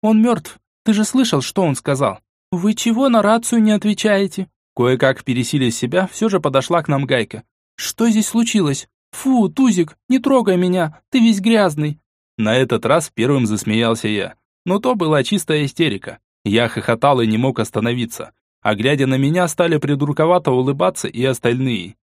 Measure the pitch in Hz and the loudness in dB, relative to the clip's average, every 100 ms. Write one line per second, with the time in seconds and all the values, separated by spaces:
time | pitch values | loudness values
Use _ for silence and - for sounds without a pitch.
0 | 214 220 233 220 - - _ _ - 208 | 2 2 2 0 -6 -20 _ _ -2 0
1 | 214 254 247 147 131 - 175 131 - 135 | 0 0 0 0 -2 -2 0 -2 -4 0
2 | 131 95 _ _ _ 180 202 220 233 226 | -2 -4 _ _ _ -2 -2 0 -2 0
3 | 269 233 202 233 233 240 214 208 214 214 | 2 4 4 0 0 2 2 2 0 0
4 | 214 196 196 - 190 _ _ - 123 127 | 0 2 0 -4 -10 _ _ -2 0 4
5 | 131 131 - 123 120 147 123 113 117 170 | 2 0 -2 -2 -2 0 0 -2 -2 -2
6 | 185 - 220 190 151 135 - 170 156 139 | -2 -2 -2 0 0 0 0 -2 0 -2
7 | 139 131 107 110 - _ _ - - - | 0 -2 -2 -8 -18 _ _ -14 -12 -2
8 | 233 220 214 226 233 214 156 131 - _ | 2 2 0 -2 0 0 0 -2 -8 _
9 | _ - 269 254 196 - 262 185 160 - | _ -6 0 2 0 2 2 2 -2 -6
10 | _ 262 269 269 220 180 180 180 160 - | _ 0 2 2 2 2 2 0 -2 -6
11 | _ 262 226 202 202 220 196 151 151 151 | _ 2 4 2 2 2 2 0 -4 -6
12 | _ _ _ - 107 123 131 113 113 156 | _ _ _ -4 0 2 2 0 2 0
13 | 165 - 117 139 113 104 - 107 117 113 | 0 -4 0 2 0 -2 -2 0 0 0
14 | 107 104 92 - _ _ - 202 233 240 | -2 -4 -6 -10 _ _ -4 -2 0 -2
15 | 165 151 131 208 - 156 143 - 160 98 | 2 0 0 -4 -2 -2 -2 -2 -2 -2
16 | - - _ _ 107 107 117 - - 117 | -10 -18 _ _ 0 0 0 -2 -4 0
17 | 143 135 117 110 131 120 107 110 113 123 | 2 2 2 0 0 -2 -4 -2 -4 -4
18 | 117 - - _ _ _ - 104 123 143 | -6 -10 -16 _ _ _ -4 0 0 0
19 | 131 131 139 170 175 - 170 156 139 139 | 0 0 0 2 0 0 0 0 -2 -2
20 | 143 143 160 180 156 127 127 139 180 - | -2 0 2 2 2 0 0 0 -2 -2
21 | - 110 131 127 120 123 131 110 90 - | -10 -4 -2 0 -2 0 -2 -4 -8 -18